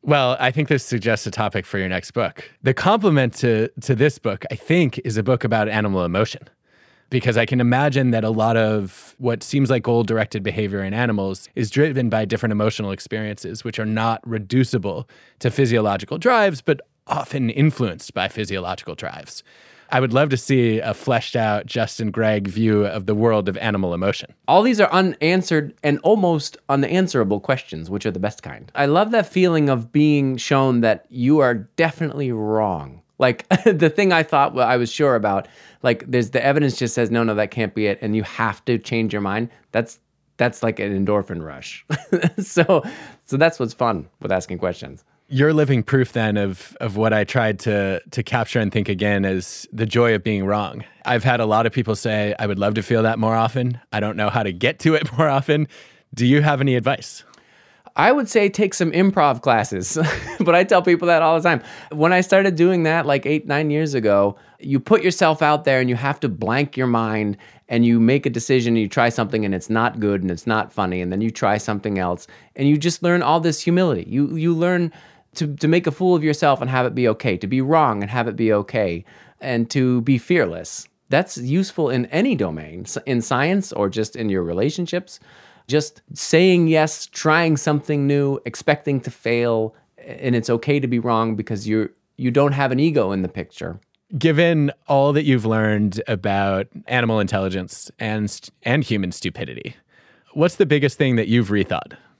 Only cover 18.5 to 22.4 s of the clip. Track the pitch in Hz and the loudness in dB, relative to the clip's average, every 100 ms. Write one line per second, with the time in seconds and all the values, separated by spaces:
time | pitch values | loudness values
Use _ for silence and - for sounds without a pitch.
18.5 | 98 87 92 - 80 - 76 - - _ | -6 -6 -8 -10 -12 -12 -12 -16 -20 _
19.5 | - - - _ 135 131 123 147 127 - | -20 -20 -20 _ 0 2 2 2 -2 0
20.5 | 135 117 110 113 101 - 117 - 120 110 | 2 2 0 -4 -6 -2 -2 -2 -2 0
21.5 | 104 - 117 110 - 110 104 110 104 | -2 -4 -6 -6 -4 -6 -2 -2 -2